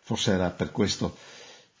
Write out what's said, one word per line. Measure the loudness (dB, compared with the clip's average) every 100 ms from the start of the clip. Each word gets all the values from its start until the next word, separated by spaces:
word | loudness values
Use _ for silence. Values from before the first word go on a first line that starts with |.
Forse | -6 -2 2
era | 4 2
per | 0 -2
questo | 2 2 2 -2 -4 -18 -20 -20 -20 -20 _